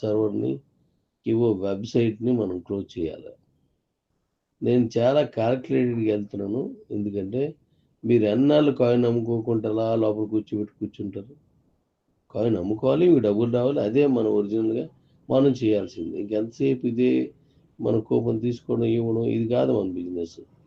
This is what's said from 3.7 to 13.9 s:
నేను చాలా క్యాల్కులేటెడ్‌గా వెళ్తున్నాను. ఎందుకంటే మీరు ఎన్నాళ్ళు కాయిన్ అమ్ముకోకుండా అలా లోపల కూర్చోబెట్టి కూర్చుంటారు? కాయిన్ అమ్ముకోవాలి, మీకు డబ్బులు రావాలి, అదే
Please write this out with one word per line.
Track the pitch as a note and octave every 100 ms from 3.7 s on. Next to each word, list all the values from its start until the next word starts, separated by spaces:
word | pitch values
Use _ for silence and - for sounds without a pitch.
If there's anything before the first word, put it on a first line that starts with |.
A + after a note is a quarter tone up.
| _ _ _ _ _ _ _ _ _
నేను | A#2 B2 A2+
చాలా | A#2+ A#2 C#3+ C#3
క్యాల్కులేటెడ్‌గా | - A2+ B2+ B2+ C3+ B2 A#2 G#2+
వెళ్తున్నాను. | G#2 G#2 G2+ G2 A2+ - - -
ఎందుకంటే | G#2 G#2 G2+ F#2+ A#2+ D3 D#3+ _ _ _ _
మీరు | A2+ A#2+ G#2+
ఎన్నాళ్ళు | A2 C#3+ D3 D3
కాయిన్ | B2+ B2 B2 A#2+
అమ్ముకోకుండా | A#2 A2+ A#2 A#2+ A2+ G#2+
అలా | G#2+ A2+
లోపల | A2+ A2 G#2+ G#2+
కూర్చోబెట్టి | G#2+ G#2+ G#2+ G#2
కూర్చుంటారు? | _ G#2 - G2+ G2 G#2+ C#3+ _ _ _ _ _ _ _ _ _
కాయిన్ | - A2+ G#2
అమ్ముకోవాలి, | F2+ A2 C3 C#3+
మీకు | F3+ D3+
డబ్బులు | G#2+ G2+ A#2
రావాలి, | A#2+ B2 C#3+
అదే | G#2